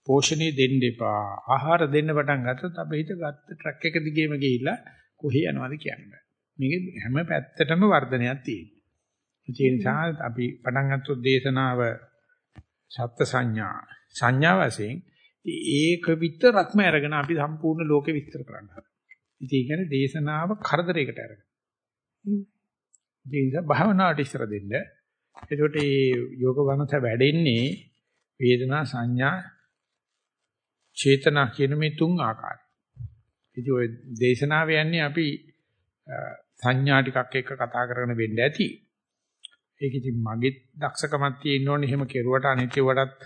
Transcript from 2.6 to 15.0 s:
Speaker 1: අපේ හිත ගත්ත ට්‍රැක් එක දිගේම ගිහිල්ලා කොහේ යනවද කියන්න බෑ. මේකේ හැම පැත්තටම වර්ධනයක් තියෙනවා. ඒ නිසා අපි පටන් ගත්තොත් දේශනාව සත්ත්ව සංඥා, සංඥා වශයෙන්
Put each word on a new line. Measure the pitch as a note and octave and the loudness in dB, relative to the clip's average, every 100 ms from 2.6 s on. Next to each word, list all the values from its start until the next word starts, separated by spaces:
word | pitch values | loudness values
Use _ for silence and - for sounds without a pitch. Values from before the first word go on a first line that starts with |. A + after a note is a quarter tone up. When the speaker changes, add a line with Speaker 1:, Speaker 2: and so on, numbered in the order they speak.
| F#3 E3+ | -8 -8
Speaker 1:
අපේ | D#3 D#3 | -6 -6
හිත | D#3+ | -6
ගත්ත | F#3 D#3 D3 _ | -6 -8 -10 _
ට්‍රැක් | D#3+ D#3 D3 E3 | -10 -10 -6 -6
එක | E3 | -6
දිගේම | D#3 D#3 D#3 D3 | -4 -2 -2 0
ගිහිල්ලා | C#3 B2 C#3 A#3 - _ _ | 0 0 -2 -6 -12 _ _
කොහේ | _ D3 B2+ E3+ | _ -2 0 0
යනවද | C#3 B2+ D3+ | -4 -8 -10
කියන්න | D#3 - G2+ | -10 -12 -18
බෑ. | - _ _ _ - | -20 _ _ _ -4
මේකේ | C3 F3 F#3 - | -2 -2 -6 -10
හැම | A2+ C3+ | -4 -4
පැත්තටම | E3+ D#3 - - D3 E3+ | -2 -4 -4 -2 0 4
වර්ධනයක් | G#3 E3 B2+ B2+ A#2+ C#3 | 4 4 2 -2 -2 -4
තියෙනවා. | - G#2 - _ _ _ _ _ _ _ - | -8 -8 -10 _ _ _ _ _ _ _ -14
ඒ | A#2+ C3 | 0 2
නිසා | B2+ B2+ C#3+ E3 D#3 | 2 0 -2 -4 -4
අපි | B2 A#2 B2 - | -8 -4 -6 -4
පටන් | B2 C3 C#3 | -2 0 0
ගත්තොත් | C3+ C3+ C3 | -2 -2 -2
දේශනාව | B2+ C3 C3 C3 C3 B2 A#2 A#2 - _ _ _ _ - _ _ _ | 2 2 2 0 2 2 0 -2 -14 _ _ _ _ -20 _ _ _
සත්ත්ව | - A#2+ - C#3+ | -8 -8 -2 -2
සංඥා, | B2+ A#2+ G#2+ G2 - - - _ | 0 -2 -4 -6 -10 -14 -20 _
සංඥා | - A#2+ C3 D#3+ F#3+ | 0 2 4 4 4
වශයෙන් | C#3+ - G#2 D3+ | 2 -2 -6 -8